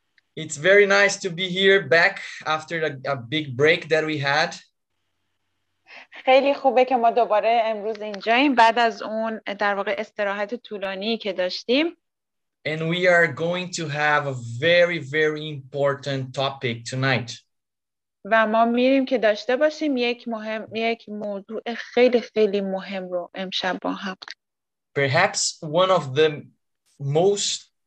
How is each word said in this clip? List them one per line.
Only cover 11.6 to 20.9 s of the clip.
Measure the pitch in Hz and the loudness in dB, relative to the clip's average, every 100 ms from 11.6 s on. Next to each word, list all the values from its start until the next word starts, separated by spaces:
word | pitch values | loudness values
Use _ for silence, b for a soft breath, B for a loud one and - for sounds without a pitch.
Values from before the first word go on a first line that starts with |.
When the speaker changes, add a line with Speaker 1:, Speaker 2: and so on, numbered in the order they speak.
| - 262 330 - _ _ _ _ _ _ 143 | 0 0 0 -4 _ _ _ _ _ _ -8
Speaker 1:
And | 156 160 | -4 -2
we | 180 180 | 2 4
are | 175 165 | 4 4
going | 131 170 180 180 | 0 -4 -4 -6
to | 170 156 | -8 -6
have | 147 151 147 139 | -2 2 2 0
a | 131 117 117 | -6 -8 -2
very, | 160 175 175 165 | 2 4 4 0
very | 131 156 156 151 156 | -4 0 0 0 -8
important | 147 131 143 143 139 143 135 131 | -12 -10 -2 0 0 -4 -6 -6
topic | 127 135 - 127 117 | -4 -4 -4 -6 -6
tonight. | 117 131 135 120 117 - _ _ _ _ _ _ _ _ 196 | -8 -2 0 0 -2 -12 _ _ _ _ _ _ _ _ 0
Speaker 2:
و | 220 220 | 2 2
ما | 220 | 2
می‌ریم | 233 240 254 269 | 2 4 4 2
که | 262 254 | 2 0
داشته | 214 208 - 247 | 2 0 -2 0
باشیم | 302 302 311 254 | 0 0 -2 0
یک | 240 240 233 | -2 -4 -6
مهم، | 220 220 220 196 | -8 -8 -8 -8
یک | 220 226 | -4 -4